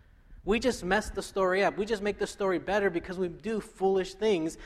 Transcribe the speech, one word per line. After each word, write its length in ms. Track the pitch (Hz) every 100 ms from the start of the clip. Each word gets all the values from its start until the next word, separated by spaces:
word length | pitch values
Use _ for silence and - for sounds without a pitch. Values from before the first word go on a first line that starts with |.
| - - - -
We 180 | 170 226
just 240 | 254 226 175
mess 240 | 202 208
the 120 | -
story 400 | 180 - 190 185
up. 160 | 190 147
We 80 | 208
just 160 | 220
make 180 | 202 202
the 60 | 202
story 320 | - 196 175
better 320 | 143 202 196
because 300 | 170 165 180
we 80 | 180
do 320 | 160 170 220
foolish 540 | - - 190 190 180 -
things, 420 | 220 190 160 160